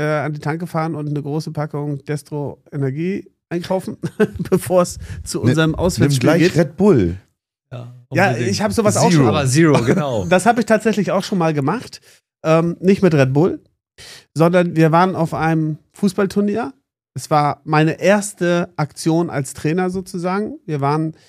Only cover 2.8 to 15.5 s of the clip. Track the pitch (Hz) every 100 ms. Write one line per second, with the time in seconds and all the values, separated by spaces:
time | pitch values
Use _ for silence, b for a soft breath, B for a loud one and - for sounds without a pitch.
2.8 | 135 139 175 202 - _ - 175 170 185
3.8 | 185 - 175 - 214 - - 185 - 180
4.8 | 175 - B B - - - 156 160 -
5.8 | 185 - 139 139 - 170 160 151 170 -
6.8 | 202 147 87 92 _ _ _ _ _ 120
7.8 | 120 - - 143 190 123 - 202 214 196
8.8 | 208 - - 165 123 101 127 135 165 143
9.8 | 117 - 143 113 87 185 202 240 226 214
10.8 | 226 214 180 175 - 196 165 147 139 220
11.8 | - - b b _ _ 160 160 170 -
12.8 | 185 196 185 156 135 139 175 311 _ _
13.8 | _ _ B B B 139 170 180 175 160
14.8 | 160 165 185 160 165 - 160